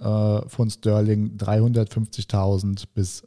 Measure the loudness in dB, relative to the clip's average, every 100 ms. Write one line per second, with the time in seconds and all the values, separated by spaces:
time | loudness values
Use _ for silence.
0 | -2 0 2 0 -2 -2 -2 -2 0 2
1 | 4 2 0 -4 0 2 4 2 0 -2
2 | -4 -6 -4 0 2 0 0 -4 -6 -4
3 | -4 -6